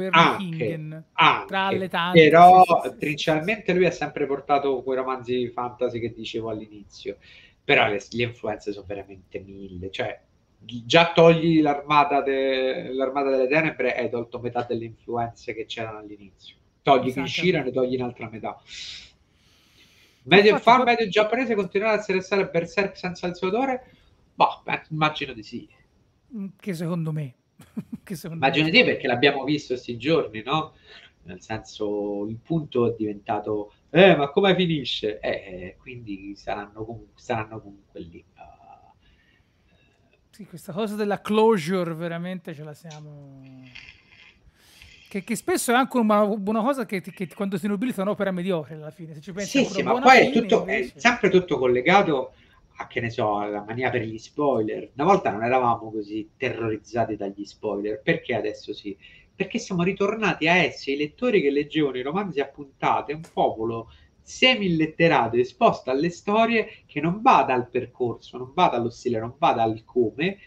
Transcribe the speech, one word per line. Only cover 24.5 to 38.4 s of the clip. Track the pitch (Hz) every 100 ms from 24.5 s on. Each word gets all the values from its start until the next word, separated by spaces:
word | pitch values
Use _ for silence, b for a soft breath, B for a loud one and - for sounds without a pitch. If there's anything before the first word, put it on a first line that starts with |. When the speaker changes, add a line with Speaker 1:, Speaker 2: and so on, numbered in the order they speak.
| -
Speaker 1:
beh, | - 147 -
immagino | 156 151 - 135
di | 117
sì. | 107 120 - b b _ _ _ _ 233
Speaker 2:
Mm, | 196 -
che | 208
secondo | 165 170 175 160
me. | 156 139 - _ _
<laughs> | - - - -
Che | - 175
secondo | 165 165
me | 147
Speaker 1:
Immagino | 160 156
di | 233
Speaker 2:
sì. |
Speaker 1:
sì, |
perché | 160 - 131
l'abbiamo | 120 139 135
visto | 131 147 - 123
sti | - 117
giorni, | 135 156 104 107
no? | 117 156 151 B B B B _
Nel | 85 -
senso, | - 110 - - 107 104 101 101 107
il | 117
punto | - 165 151 127 120
è | -
diventato, | 107 101 - 107 113 107 101 b _
"Eh, | 160 196 147
ma | 143
come | 196 196 180
finisce?" | 175 151 120 - 107 104
Eh, | - - 98 92 92 -
quindi | 135 120 110 98 98
saranno | 101 - 104 101 110
comu-, | 110 107 -
saranno | _ - 117 107 110
comunque | 104 98 _ 98
lì. | 85 87 -
Ah, | _